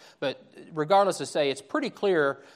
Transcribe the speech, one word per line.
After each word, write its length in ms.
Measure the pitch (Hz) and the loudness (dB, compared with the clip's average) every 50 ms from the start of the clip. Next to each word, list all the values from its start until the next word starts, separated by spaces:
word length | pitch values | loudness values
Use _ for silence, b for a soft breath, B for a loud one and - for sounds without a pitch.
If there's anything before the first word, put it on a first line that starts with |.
| B B B B | B B B B
but 220 | 147 135 113 - - _ - - - - | -6 -6 -6 -8 -14 _ -20 -20 -20 -10
regardless 460 | 165 156 151 151 196 196 202 190 165 - | -6 -4 0 4 4 4 4 4 0 -4
to 80 | 139 | -6
say, 240 | - - 165 147 139 | -4 -2 0 0 0
it's 120 | 131 - | -2 -4
pretty 280 | - - - 311 302 220 | -8 -6 -6 -4 -4 -6
clear, 480 | - - 214 202 185 156 143 139 135 - B B B | -6 -2 0 2 2 2 2 0 -2 -4 B B B